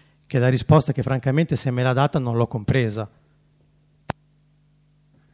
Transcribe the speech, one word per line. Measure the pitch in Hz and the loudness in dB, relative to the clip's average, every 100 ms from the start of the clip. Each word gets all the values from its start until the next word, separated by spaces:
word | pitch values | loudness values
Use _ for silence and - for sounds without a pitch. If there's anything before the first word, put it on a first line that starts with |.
| _ _ - | _ _ -4
Che | 127 | 0
è | |
la | 123 | 2
risposta | 127 - 156 - | 0 4 4 4
che | 135 | -4
francamente, | 120 127 131 143 165 151 | -2 -2 0 0 0 -2
se | 135 | -2
me | 123 | -2
l'ha | 127 | 0
data, | 127 147 147 | 2 0 0
non | 123 117 | -2 -2
l'ho | 117 | -2
compresa. | 113 101 135 113 107 104 _ _ _ _ _ _ _ _ _ - - _ _ _ _ _ _ _ _ _ _ _ | -2 -2 0 0 -4 -12 _ _ _ _ _ _ _ _ _ -14 -14 _ _ _ _ _ _ _ _ _ _ _